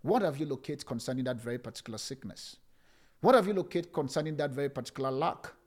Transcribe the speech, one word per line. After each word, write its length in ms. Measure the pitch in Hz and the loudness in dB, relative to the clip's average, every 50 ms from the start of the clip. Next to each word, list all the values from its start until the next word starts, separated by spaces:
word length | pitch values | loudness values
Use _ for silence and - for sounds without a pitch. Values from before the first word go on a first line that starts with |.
| - | 0
What 180 | 151 214 247 | 4 4 4
have 160 | 202 160 139 | 4 2 0
you 80 | 139 156 | 0 -2
located 400 | 147 139 - - - 147 - - | -4 -4 -6 -4 -6 -6 -6 -6
concerning 400 | - 127 113 - - 127 131 127 | -6 -6 -4 -2 -2 -2 0 0
that 100 | 127 123 | -2 -2
very 220 | 113 113 120 120 | -4 -4 -6 -6
particular 400 | 123 - 113 - - - 120 110 | -6 -6 -10 -12 -12 -10 -10 -8
sickness? 580 | 104 - - 131 131 - 98 - - - - - - - - - - _ - - - - - _ - | -8 -8 -8 -10 -10 -10 -12 -12 -12 -14 -16 -16 -20 -20 -20 -20 -20 _ -20 -20 -20 -20 -20 _ 4
What 160 | - 208 269 | 6 8 8
have 100 | 240 180 | 8 8
you 80 | 196 208 | 6 2
located 380 | 185 175 - - 170 165 - | 0 0 0 -2 -2 -2 0
concerning 460 | - 160 139 131 - 160 151 156 156 | -2 -2 -2 0 0 -2 -2 -2 -2
that 140 | 147 147 143 | -2 -2 -2
very 180 | 123 139 143 135 | 0 -2 -2 -2
particular 420 | 139 131 117 - - 139 131 135 | -2 -4 -8 -8 -6 -2 -2 0
lack? 400 | 131 135 160 175 - - - - - - _ | 0 2 0 0 0 -2 -10 -16 -16 -16 _